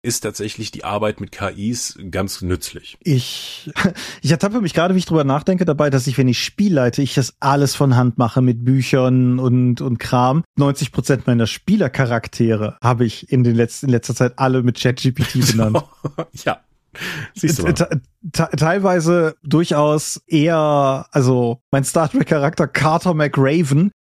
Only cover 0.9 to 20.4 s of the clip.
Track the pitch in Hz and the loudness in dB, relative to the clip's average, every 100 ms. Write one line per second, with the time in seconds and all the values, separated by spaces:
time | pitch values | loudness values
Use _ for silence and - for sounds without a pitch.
0.9 | 104 107 104 98 - 98 101 104 120 - | -4 -4 -6 -12 -8 -8 -6 -6 -6 -8
1.9 | - 92 90 95 - 90 90 - - - | -12 -8 -6 -6 -6 -4 -4 -6 -16 -20
2.9 | - - 131 123 - - - - - 190 | -8 0 0 0 -10 -14 -14 -12 -2 -2
3.9 | - - - 135 165 202 233 185 - 175 | -4 -14 -8 -2 0 0 -2 -2 0 2
4.9 | 185 - 160 139 139 - 185 170 147 147 | 0 2 0 2 0 0 0 0 2 2
5.9 | 135 127 131 127 113 - - 202 156 123 | 2 0 0 2 0 -4 -2 2 2 2
6.9 | 131 135 - 123 _ - 143 139 - 139 | 0 -2 -2 -4 _ 0 2 2 2 2
7.9 | 123 127 - 120 - 127 117 120 135 120 | 4 2 2 0 2 2 2 0 0 2
8.9 | 135 127 127 123 123 127 123 123 120 139 | 2 4 4 2 2 2 2 2 0 -2
9.9 | 117 - 123 123 147 - - 143 139 135 | -4 0 2 2 2 -2 0 0 0 -4
10.9 | - - 135 - 117 113 - - 208 143 | -4 0 0 2 2 0 -2 0 0 0
11.9 | - 123 117 - - 117 107 107 - 120 | 0 0 0 -4 -2 0 2 -2 -2 0
12.9 | 120 120 - - 131 120 117 117 - 139 | 2 0 -2 -2 2 2 2 0 -2 0
13.9 | 120 - 120 123 - 131 127 123 - 127 | 0 0 -2 -2 0 0 2 0 0 -2
14.9 | 127 135 127 117 127 127 113 107 113 - | 0 -2 -2 -2 0 0 2 2 0 -4
15.9 | _ 143 - - - - - _ _ _ | _ -10 -10 -12 -6 -6 -6 _ _ _
16.9 | - - 165 - - 156 151 120 - 165 | -14 -12 -10 -14 -4 -2 0 0 0 0
17.9 | 151 _ _ 175 - 165 143 156 196 196 | -2 _ _ -8 -2 -2 0 0 2 2
18.9 | 180 160 175 160 156 - 147 175 147 151 | 2 2 2 0 -4 0 0 2 2 2
19.9 | 151 - - _ 160 | 0 -2 -12 _ 0